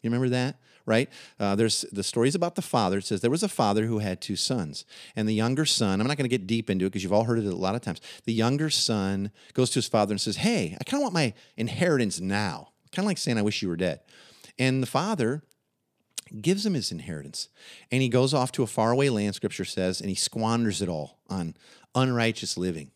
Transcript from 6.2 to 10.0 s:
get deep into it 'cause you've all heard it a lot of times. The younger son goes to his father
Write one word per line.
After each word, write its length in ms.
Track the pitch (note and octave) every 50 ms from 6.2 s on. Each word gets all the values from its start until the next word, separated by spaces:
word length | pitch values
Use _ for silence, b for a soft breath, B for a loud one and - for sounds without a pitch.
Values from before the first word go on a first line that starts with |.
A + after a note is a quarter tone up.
| C3+ A#2+
get 180 | B2 A2+ F#2
deep 220 | F#2+ A2+ A2+ G#2+ -
into 160 | G2 F#2 F#2
it 80 | F#2+
'cause 100 | - G2
you've 100 | F#2 F2+
all 120 | G2+ G#2+ A2+
heard 140 | A#2 A#2 A2+
it 80 | G#2
a 100 | G2+ F2
lot 200 | F2 F#2 F#2 G#2
of 40 | B2
times. 200 | - - E2 - B B B B B
The 100 | - A2+
younger 360 | A2 A2+ A#2+ C#3 C#3+ D#3 D#3
son 600 | - - - - A2+ G#2 F#2+ G2 G2 G2 G2 G#2 B B B B
goes 180 | B - B2+ -
to 60 | -
his 120 | C3 A2+ -
father 240 | - A2